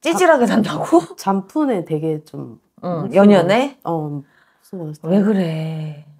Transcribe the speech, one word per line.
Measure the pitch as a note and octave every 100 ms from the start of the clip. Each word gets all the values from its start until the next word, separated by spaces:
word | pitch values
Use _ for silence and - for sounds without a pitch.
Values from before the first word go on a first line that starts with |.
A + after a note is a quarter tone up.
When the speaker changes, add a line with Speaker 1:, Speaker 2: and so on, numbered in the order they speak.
Speaker 1:
찌질하게 | D4+ E4 F4+ D4+ A#3
Speaker 2:
잠-, | F#3+
Speaker 1:
산다고? | - - - E4 - -
Speaker 2:
잠푼에 | - G3 F#3+ D#4 D4 G#3+ E3+
되게 | D#3 D#3+ D#3
좀 | D3+ C#3 C3 A2 _ _
Speaker 1:
응, | F3 E3+
Speaker 2:
무슨 | G3 A#3
Speaker 1:
연연해? | G3+ G3+ F3 G#3+ C#4+ -
Speaker 2:
거, | -
어, | E3 D3+ D3 C#3 _ _ _
무슨 | _ F#3+ D#3+ D3+
거 | D#3+
Speaker 1:
왜 | F#3+
그래? | G3+ G3+ E3+ D#3+ D#3+ D#3+ D#3 D3 - _